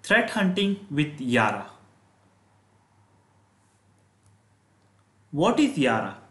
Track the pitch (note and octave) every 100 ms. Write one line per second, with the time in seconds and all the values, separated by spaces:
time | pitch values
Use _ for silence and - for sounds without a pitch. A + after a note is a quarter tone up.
0 | - A3 A3+ A3 F#3+ F#3 G3 G3 - C#3+
1 | D3 - B2+ A#2+ G#2+ G2 - - - _
2 | _ _ _ _ _ _ _ _ _ _
3 | _ _ _ _ _ _ _ _ _ _
4 | _ _ _ _ _ _ _ _ _ _
5 | _ _ _ C#3+ G3 C#4 C#4+ D#3+ B2+ A2
6 | G2 - -